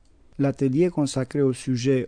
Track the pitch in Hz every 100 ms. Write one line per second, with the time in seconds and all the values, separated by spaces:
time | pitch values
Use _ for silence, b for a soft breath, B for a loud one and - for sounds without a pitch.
0 | _ _ - - 139 127 135 139 180 156
1 | 139 131 127 147 135 123 - 127 127 131